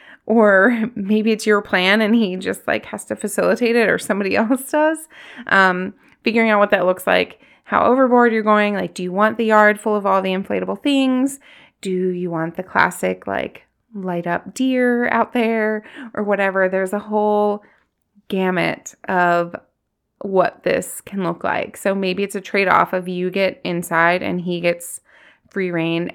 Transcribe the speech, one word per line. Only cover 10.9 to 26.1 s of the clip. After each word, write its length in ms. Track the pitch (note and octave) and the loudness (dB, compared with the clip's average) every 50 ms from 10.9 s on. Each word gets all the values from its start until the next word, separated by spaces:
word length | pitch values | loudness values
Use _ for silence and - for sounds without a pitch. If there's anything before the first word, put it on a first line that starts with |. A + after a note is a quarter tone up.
| C#4 C4+ C4+ C4 B3+ B3+ C4 C#4 C4+ - _ - - - - _ _ _ | 0 2 2 2 0 0 0 -2 -4 -6 _ -20 -20 -20 -20 _ _ _
Do 300 | - G3 F#3 F3+ F#3 F#3 | -6 -4 -2 -2 -2 -2
you 200 | F3+ F3+ F3+ F3 | -2 -4 -4 -4
want 260 | E3+ D#3+ D#3+ E3 E3 | -4 -4 -4 -4 -6
the 60 | - F3+ | -8 -8
classic, 640 | - - F#3 - F3+ F3+ - - F#3 F#3 F#3 - | -2 2 2 2 2 0 -2 -4 -4 -4 -4 -6
like, 360 | - - - - - - - _ _ _ _ _ _ A3+ | -6 -4 -4 -6 -6 -10 -14 _ _ _ _ _ _ -14
light 320 | G3+ F#3 F#3 F3 F3 E3+ | -10 -8 -6 -6 -6 -4
up 260 | F3 E3+ - - G3 - | -4 -4 -6 -6 -8 -6
deer 560 | - B3+ C4 B3+ B3+ B3 B3 A#3+ A#3+ A#3+ - | -4 -2 0 0 2 2 2 2 0 0 0
out 240 | - A#3 A3+ - - | 0 0 0 0 0
there 520 | B3 A3+ A3 A3+ A3+ G#3+ G#3+ A3 G#3+ G#3+ - - - C4 A3+ - | 0 0 0 0 0 0 -2 -2 -4 -6 -12 -18 -16 -16 -10 -8
or 80 | - G#3 | -6 -2
whatever? 460 | G3+ G3+ G3 G3 G3 F#3 F#3+ F#3+ F#3 | 0 0 0 0 0 0 2 0 0
There's 240 | F#3+ F#3+ F#3+ F#3 G3+ | 0 -2 -2 -2 -4
a 60 | G#3 | -6
whole 640 | G#3+ G#3+ G#3+ G#3+ G#3 G#3+ G#3 G#3 G#3 G#3 G#3 G#3 - _ _ _ _ _ _ _ _ _ _ G#3 _ - | -6 -4 -2 0 0 2 2 2 2 0 -2 -4 -8 _ _ _ _ _ _ _ _ _ _ _ _ -6
gamut 640 | G3+ F#3+ F#3+ F#3 F3+ E3+ E3 E3 D3+ - - - - _ - - | -4 -2 0 0 0 0 -2 -2 -4 -6 -10 -18 -20 _ -8 -4
of 460 | G3 F3+ F3 F3 F3 E3+ E3+ E3+ F3 - - _ _ _ _ _ _ _ _ _ _ - | 0 2 2 2 2 2 0 -2 -6 -14 -16 _ _ _ _ _ _ _ _ _ _ -12
what 440 | - G3+ F#3+ F#3 E3+ - - - - | -8 -2 2 2 2 2 0 -4 -4
this 360 | - - - F3+ - - - | -2 -2 -2 -4 -6 -12 -16
can 220 | - - G3 G3 F#3 | -14 -10 -8 -6 -4
look 220 | E3 F3 - - | -4 -6 -6 -6
like. 320 | - - - - - - | -6 -4 -4 -6 -8 -10
So 180 | - - G#3 G3 | -6 -4 -4 -2
maybe 300 | G3 G3 F#3 F3+ G3 G3+ | -2 -2 -4 -4 -4 -6
it's 100 | G3 - | -6 -8
a 60 | G3+ | -10
trade-off 520 | F#3+ - - G3+ G3 F#3 - - F3 - - | -8 -4 -2 0 2 4 4 4 2 2 -2
of 140 | F#3 F3+ | -6 -6
you 240 | F#3 F3+ F3+ F3+ F3+ | -6 -6 -4 -4 -4
get 300 | E3 F#3+ G3 F#3+ - - - | -2 -2 -2 -2 -2 -4 -8
inside 600 | F3+ F3 E3+ E3+ - E3+ E3 E3+ E3+ F3 F3+ - | -6 -6 -6 -6 -4 0 0 2 2 2 0 -2
and 180 | - F3 F3+ | -4 -6 -4
he 200 | E3+ F3+ F3 E3+ | -4 -6 -6 -2
gets 400 | E3+ F3 E3+ E3+ - - - - _ _ _ _ - - _ _ _ _ | -2 -2 -2 -4 -6 -16 -18 -18 _ _ _ _ -20 -20 _ _ _ _
free 200 | - G3 F#3+ F3+ | -8 -6 -4 -4
reign 400 | F3 E3 E3 E3 E3 E3 F3 - | -2 -2 -2 -2 -2 -2 -4 -2